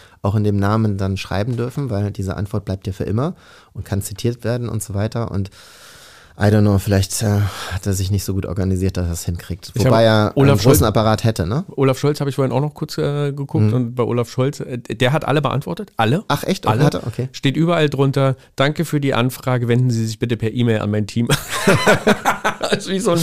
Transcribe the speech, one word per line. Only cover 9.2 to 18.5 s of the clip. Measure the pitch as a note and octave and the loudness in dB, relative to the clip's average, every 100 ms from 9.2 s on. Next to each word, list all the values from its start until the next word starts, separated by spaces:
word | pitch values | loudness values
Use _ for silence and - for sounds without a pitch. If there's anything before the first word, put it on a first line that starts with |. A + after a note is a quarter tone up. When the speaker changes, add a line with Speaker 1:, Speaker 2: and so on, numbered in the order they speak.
| - | -4
Speaker 1:
hinkriegt. | F2 - E2+ - A#2 | -6 -8 -12 -6 0
Speaker 2:
Ich | G#2 | 4
Speaker 1:
Wobei | A2+ A2+ | 6 6
Speaker 2:
habe | G#2+ G#2+ | 6 4
Speaker 1:
er | - | 4
Speaker 2:
Olaf | |
Speaker 1:
einen | C#3 G#2 | 4 6
großen | A2+ D3+ | 6 6
Speaker 2:
Scholz | |
Speaker 1:
Apparat | A2+ A2+ A2 A2 | 4 4 2 2
hätte, | A2+ A2 F2 | 2 0 -2
ne? | C3 G3 - | -4 -4 0
Speaker 2:
Olaf | C3+ B2+ | 0 2
Scholz | C#3+ - | -2 0
habe | C#3+ | -2
ich | C3+ | -2
vorhin | C3 | 0
auch | B2 | 0
noch | D3 | -2
kurz, | - D#3 - | -6 -8 -4
äh, | D3 C#3+ C#3+ | -2 -2 -4
geguckt | C#3+ C#3 A#2+ G#2+ | -4 -2 2 2
Speaker 1:
Mhm. | |
Speaker 2:
und | B2 A#2 B2 | 2 0 -2
bei | |
Olaf | A2 A#2+ A#2 | 0 -2 -2
Scholz, | - C3 C#3+ | -2 -2 -4
äh, | - B2 | -8 -10
der | - A#2 B2 | -8 0 0
hat | D3+ - | 2 0
alle | D3 | 0
beantwortet. | C3+ C3 D#3+ E3+ G#3 - | 0 -2 -4 -8 -8 -2
Alle. | A2 E3+ - | 0 0 -2
Speaker 1:
Ach, | C#3+ | -4
echt? | - G3 - | -2 -2 0
Speaker 2:
Alle. | A2+ | 2
Speaker 1:
Hat | D3 - | 2 0
er? | - | -4
Okay. | A2+ B2+ | -6 -8
Speaker 2:
Steht | - C#3+ D3 | -4 -2 0
überall | E3 E3+ D3+ | 0 2 0
drunter, | C3 C#3 C3+ C3+ B2+ - | 2 2 2 0 -2 -6